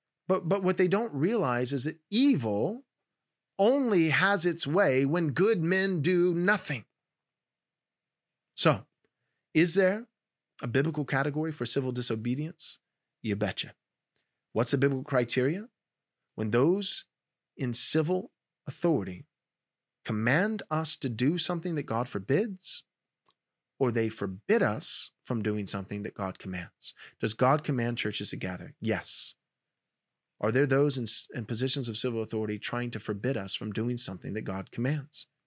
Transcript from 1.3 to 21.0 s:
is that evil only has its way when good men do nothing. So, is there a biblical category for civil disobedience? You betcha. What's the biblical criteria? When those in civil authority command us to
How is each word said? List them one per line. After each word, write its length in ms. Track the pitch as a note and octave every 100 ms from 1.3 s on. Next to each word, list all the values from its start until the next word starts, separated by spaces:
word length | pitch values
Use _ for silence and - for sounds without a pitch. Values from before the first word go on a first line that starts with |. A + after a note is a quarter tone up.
| A#3 C3+ A#2+ B2+
is 120 | C3+ D3
that 140 | - -
evil 720 | G#3 C#4+ F#3+ A2+ G#2 D3 A#3+ - _ _ _ _ _ _ -
only 520 | G#3 C#4 B3+ F#3 D#3+
has 360 | C#3 F#3+ G3+ F3+
its 200 | D#3 C#3+
way 400 | E3+ E3+ C3 C#3
when 260 | E3+ D#3+
good 300 | B2 G#3 G3+
men 400 | D#3+ F#3+ G3 F3+
do 320 | D3 F3+ F3+ E3+
nothing. 500 | F3+ G#3 - B2 - _ _ _ _ _ _ _ _ _ _ _ _ _ _ _ _ -
So, 300 | E3 G#2 - _ _ _ _ _ _
is 200 | D#3 E3+
there 320 | F3+ F#3 G#3+ A#3+ _ _ _ _ -
a 60 | C3
biblical 360 | B2+ D3+ D3+
category 480 | C#3+ C3+ C#3+ D3 D#3+
for 140 | D3+ A2+
civil 260 | C#3 C3
disobedience? 880 | B2 A#2+ A2+ A#2 C3 D#3 - - - _ _ _ _
You 120 | A2 G2+
betcha. 380 | G2+ - - - _ _ _ _ _ _ _
What's 180 | G#2+ B2
the 60 | C3+
biblical 260 | C#3 C3
criteria? 640 | - C3+ A#2+ C3 C3 F#3 A3+ _ _ _ _ _ _ -
When 160 | A2
those 540 | A#2 D3+ G3 G3 - - _ _ _ _ -
in 160 | B2
civil 580 | A#2 - D#3 D#3 F#3 A#3 _ _ _ -
authority 580 | - E3+ C3+ F#2 F2+ - _ _ _ _ _ _ _
command 600 | - G#2+ A#2 D3 G#3+ A3 -
us 260 | D#3 D#3
to 120 | -